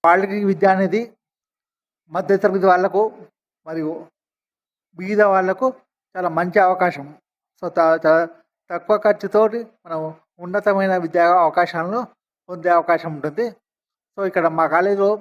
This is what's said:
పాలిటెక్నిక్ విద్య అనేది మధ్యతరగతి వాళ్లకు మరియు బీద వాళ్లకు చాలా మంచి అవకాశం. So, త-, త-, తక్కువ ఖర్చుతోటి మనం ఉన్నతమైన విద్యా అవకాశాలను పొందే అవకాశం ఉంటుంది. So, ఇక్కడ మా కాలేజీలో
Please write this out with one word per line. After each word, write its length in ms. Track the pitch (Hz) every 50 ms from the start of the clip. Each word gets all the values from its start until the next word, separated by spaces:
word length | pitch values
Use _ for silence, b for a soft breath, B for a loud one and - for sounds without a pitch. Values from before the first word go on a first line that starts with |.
| -
పాలిటెక్నిక్ 400 | 165 175 185 196 196 196 208 202
విద్య 220 | 196 190 156 202
అనేది 340 | 190 190 190 190 180 175 220 240 233 _ _ _ _ _ _ _ _ _ _ _ _ _ _ _ _ _ _ _ _
మధ్యతరగతి 540 | 156 180 190 190 196 190 202 202 185 196 185
వాళ్లకు 360 | 190 180 180 185 190 190 196 214 214 - - 143 _ _ _ _ _ _ _ _
మరియు 260 | 156 160 165 156 156 165 160 165 _ _ _ _ _ _ _ _ _ _ _ _ _ _ _ _ _ _ 165
బీద 240 | 185 190 214 208
వాళ్లకు 440 | 208 202 190 190 185 185 185 - 262 262 254 _ _ _ _ _ _ _ _
చాలా 140 | 185 180 175
మంచి 300 | 160 165 180 180 180 208
అవకాశం. 460 | 190 185 185 185 185 175 - 143 139 147 151 _ _ _ _ _ _ _ _ _
So, 20 | - 170
త-, 280 | 170 170 165 160 160
త-, 320 | 165 160 156 160 165 170 165 - _ _ _ _ _ _ _
తక్కువ 260 | 175 170 170 - 214 208
ఖర్చుతోటి 640 | - 208 202 208 - 190 - 208 220 214 220 233 226 226 _ _
మనం 180 | _ 175 165 160 156 156 160 _ _ _ _ _
ఉన్నతమైన 580 | 175 175 185 208 202 208 196 196 196 190 185
విద్యా 300 | 185 170 165 165 175 170 170 175 185
అవకాశాలను 600 | 170 156 160 175 175 170 - 170 165 180 208 247 240 - _ _ _ _ _ _ _ -
పొందే 200 | 180 175 175 180
అవకాశం 420 | 175 170 165 170 170 160 - 170 156
ఉంటుంది. 320 | 143 135 151 143 214 240 226 202 _ _ _ _ _ _ _ _ _ _ _ _ -
So, 80 | 196
ఇక్కడ 200 | 190 185 185 165
మా 200 | 165 160 165 160
కాలేజీలో 440 | 151 156 170 185 202 202 196 196 202 214 208